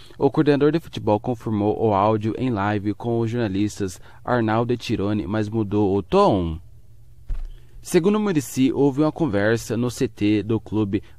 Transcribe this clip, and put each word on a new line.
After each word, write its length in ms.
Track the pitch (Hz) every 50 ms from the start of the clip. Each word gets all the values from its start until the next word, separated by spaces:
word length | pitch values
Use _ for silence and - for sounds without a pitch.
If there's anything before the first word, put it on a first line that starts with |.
| - - - -
o 100 | - 139
coordenador 440 | - 160 151 147 143 135 143 151 151
de 80 | 170
futebol 380 | - - - 123 107 107 107 107
confirmou 640 | - 127 123 117 - 117 110 104 101 107 - - 113
o 120 | 110 101
áudio 400 | 95 101 110 110 107 104 113 -
em 140 | - 123 131
live 420 | 117 101 98 104 104 104 95 104 101
com 280 | - - 120 117 117
os 100 | 117 110
jornalistas 680 | 117 123 117 101 95 95 104 107 - - 101 92 - - - - - - -
Arnaldo 520 | - 123 123 110 107 107 113 123 120 123
e 20 |
Tirone, 500 | - - - 113 92 95 104 107 107 73
mas 220 | 87 107 107 107 107
mudou 480 | 110 113 110 95 98 104 107 95 95
o 60 | 101 95
tom. 560 | - 165 196 202 180 120 95 85 82 78 85 - - - - - - - - - - - - - - - - - - - - - - - -
Segundo 380 | - - - 175 160 202 208 214
Muricy, 540 | 214 208 180 151 123 - - 131 131 127 -
houve 300 | 117 139 143 127 139 156
uma 100 | 151 -
conversa 640 | - 170 139 101 101 101 110 117 117 - - 113
no 160 | 110 123 123 117
C 160 | - 135 107
T 340 | - - 104 104 107 104 90
do 160 | 110 113 107
clube 460 | - - 98 107 110 98 98 98 - - -